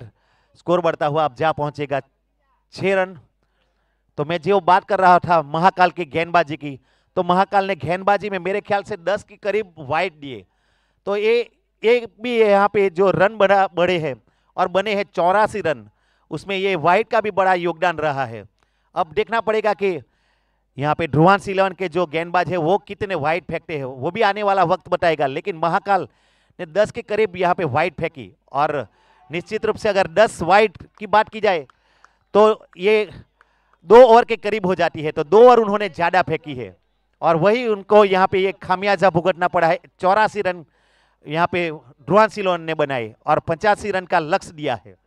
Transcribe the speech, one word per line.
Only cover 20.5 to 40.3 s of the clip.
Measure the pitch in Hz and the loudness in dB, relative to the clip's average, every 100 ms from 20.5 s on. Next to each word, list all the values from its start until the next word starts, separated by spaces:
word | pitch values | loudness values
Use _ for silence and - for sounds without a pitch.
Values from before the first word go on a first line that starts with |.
| _ _ - | _ _ -6
यहाँ | 147 151 | -4 -2
पे | 165 | -2
ध्रुवांश | 139 170 196 202 | 4 4 4 0
इलेवन | 185 190 | -2 -2
के | 175 185 | -2 -6
जो | 170 165 | -4 -4
गेंदबाज | 156 175 180 165 | -4 -4 -2 -2
है | 180 | -2
वो | 156 196 | 0 0
कितने | - 202 202 175 | -4 -12 -8 -4
वाइड | 147 175 - | -4 -4 -6
फेंकते | 160 - 151 | -12 -10 -10
हैं, | 131 | -10
वो | 131 147 | -8 -6
भी | 196 | -2
आने | 214 202 | -2 0
वाला | 208 196 170 | -2 0 0
वक्त | 180 - | -2 -4
बताएगा। | 175 175 156 139 | -2 0 0 -2
लेकिन | 143 202 160 | -4 -8 -4
महाकाल | 165 190 202 196 135 _ _ _ _ - | -2 -2 -2 -2 -4 _ _ _ _ -16
ने | 175 | -6
दस | 165 214 | -2 -2
के | 240 | -4
करीब | - 208 214 175 | -6 -2 -2 0
यहाँ | 175 - | -2 0
पे | 160 | -2
वाइड | 139 180 - | -2 -2 -4
फेंकी, | 160 139 98 _ _ | -8 -8 -20 _ _
और | 135 151 147 104 _ _ _ - | -2 -2 -4 -8 _ _ _ -12
निश्चित | 165 - 214 214 | -12 -8 -6 -4
रूप | 208 | -4
से | 214 | -2
अगर | 196 180 | 0 0
दस | 170 226 - | 2 0 0
वाइड | 170 202 220 - - - | 2 2 2 -2 -20 -18
की | 208 | -2
बात | 208 220 | -2 -2
की | 220 | -4
जाए | 202 175 131 _ _ _ _ _ _ | -4 -4 -6 _ _ _ _ _ _
तो | 202 214 214 - - | 2 4 2 -8 -6
ये | 190 214 185 127 - _ _ _ _ _ 165 | 0 0 -2 -12 -20 _ _ _ _ _ 6
दो | 226 | 10
ओवर | 254 226 233 | 10 8 4
के | 220 | -2
करीब | 208 214 185 | -4 -4 -2
हो | 175 | 0
जाती | 165 165 | -2 -4
है। | 151 | -6
तो | 160 147 | -6 2
दो | 202 | 6
ओवर | 247 233 | 8 8
उन्होंने | 208 208 202 | 4 -2 -4
ज्यादा | 156 170 185 | -4 0 0
फेंकी | 170 156 151 127 | 0 -4 -8 -12
है, | 101 90 _ _ _ - | -12 -16 _ _ _ -4
और | 156 165 | 0 2
वही | 190 240 240 | 2 0 -2
उनको | 202 - 208 202 | -4 2 4 6
यहाँ | 185 190 | 4 2
पे | 190 | 0
ये | 190 - | -2 -4
खामियाजा | - 185 202 190 190 | -4 -2 0 2 2
भुगतना | 165 165 160 175 | 2 0 0 -2
पड़ा | 180 165 | 2 0
है। | 180 _ - | 0 _ -4
चौरासी | 185 208 214 | 0 2 0